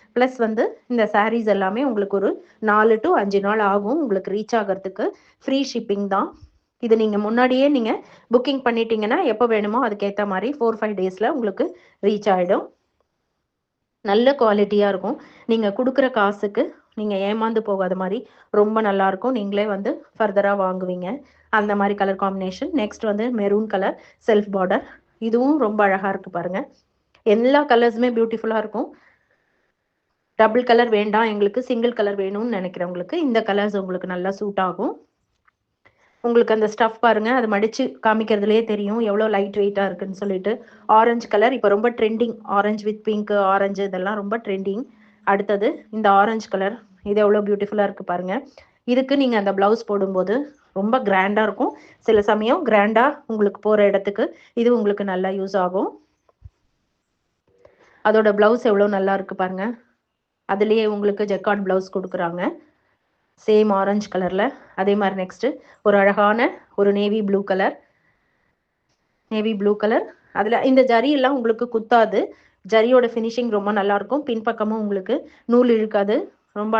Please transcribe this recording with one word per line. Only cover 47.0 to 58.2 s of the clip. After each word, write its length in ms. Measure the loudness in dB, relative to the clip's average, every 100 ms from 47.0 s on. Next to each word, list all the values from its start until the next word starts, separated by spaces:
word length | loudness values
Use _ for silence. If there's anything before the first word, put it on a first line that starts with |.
| -2
இது 100 | 2 4
எவ்வளோ 160 | 2 0
பியூட்டிஃபுல்லா 400 | -2 -2 -2 -2
இருக்கு 180 | -4 -6
பாருங்க. 240 | -6 -4 -6 -8 -20 -20 _ -2
இதுக்கு 240 | 0 2 2
நீங்க 140 | 2 0
அந்த 120 | 0 2
பிளவுஸ் 280 | 2 2 -2
போடும்போது 440 | -2 0 -2 0 -2 -4 -14 _ -6
ரொம்ப 200 | 0 0 2
கிராண்டா 360 | 0 2 0 0
இருக்கும். 260 | -2 -4 -6 -18 _ 2
சில 140 | 2 2
சமயம் 300 | 0 0 0 2
கிராண்டா 360 | 2 4 4 2 0 -6
உங்களுக்கு 280 | -2 -2 0 0
போற 160 | 4 4
இடத்துக்கு 340 | 2 -2 -4 -4 -6 _ 0
இது 80 | 2 2
உங்களுக்கு 280 | 0 -2 -2
நல்லா 180 | -2 -2 -4
யூஸ் 180 | -2 -2 0
ஆகும். 240 | -2 -4 -8 _ _ _ _ -20 _ _ _ _ _ _ _ _ _ _ _ _ _ _ _ 2
அதோட 220 | 4